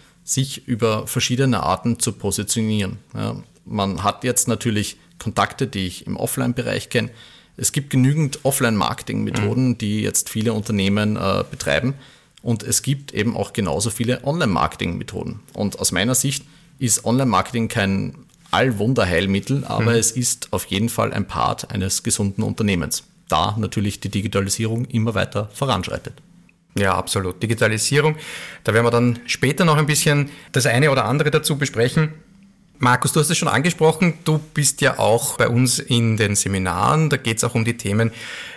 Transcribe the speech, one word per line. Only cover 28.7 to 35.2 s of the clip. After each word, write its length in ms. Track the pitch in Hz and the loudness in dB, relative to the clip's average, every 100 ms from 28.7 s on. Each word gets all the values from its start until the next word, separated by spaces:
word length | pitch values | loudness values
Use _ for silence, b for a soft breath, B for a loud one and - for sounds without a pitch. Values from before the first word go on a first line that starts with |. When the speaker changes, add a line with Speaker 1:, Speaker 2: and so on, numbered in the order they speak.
Speaker 2:
werden 120 | 110 117 | 2 4
wir 60 | |
dann 280 | 117 120 117 - | 4 4 2 -4
später 400 | - 127 - 170 | -2 0 2 4
noch 100 | 147 | 4
ein 100 | 151 | 4
bisschen 440 | 147 - 143 139 B B | 2 4 2 0 B B
das 120 | - 127 | 0 2
eine 260 | 117 151 | 4 4
oder 120 | 135 | 4
andere 260 | 107 139 151 | 2 2 2
dazu 280 | 151 151 143 | 2 0 -2
besprechen. 560 | 139 - 123 160 156 - - - - _ _ - | -2 0 2 2 0 -2 -20 -20 -20 _ _ 0
Markus, 300 | 127 123 135 | 2 4 4
du 80 | - | 2
hast 100 | 151 | 2
es 80 | 170 | 2
schon 120 | - | 0
angesprochen, 640 | 113 160 170 160 160 175 156 | 0 0 2 2 4 2 0
du 160 | - 156 - | 0 -2 -2
bist 260 | - 139 - | -2 0 2
ja 200 | 139 - | 0 2
auch 360 | 104 113 | 2 2